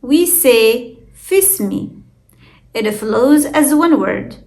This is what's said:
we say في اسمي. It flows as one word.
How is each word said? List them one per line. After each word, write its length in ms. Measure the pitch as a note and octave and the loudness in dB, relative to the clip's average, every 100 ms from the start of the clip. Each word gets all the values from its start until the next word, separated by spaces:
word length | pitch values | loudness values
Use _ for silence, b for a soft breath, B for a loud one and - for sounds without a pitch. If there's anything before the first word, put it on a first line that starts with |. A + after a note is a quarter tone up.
we 240 | B3 D4 F4 | 0 0 2
say 680 | - C4+ A#3 A3 A#3+ B3 - - | 0 2 4 2 0 -6 -20 -20
في 240 | - - F#4+ | -20 -2 0
اسمي. 520 | F#4+ - G3+ - - - - _ _ b b b b | 2 0 -4 -6 -10 -16 -20 _ _ b b b b
It 160 | A3+ G#3+ | -6 -4
flows 500 | G#3 A3 A3 B3+ D4 | -4 -4 0 2 2
as 300 | D4 D4+ C#4 | 2 0 0
one 240 | D4 E4+ D4 | 2 2 0
word. 360 | - - - - | 0 -6 -10 -18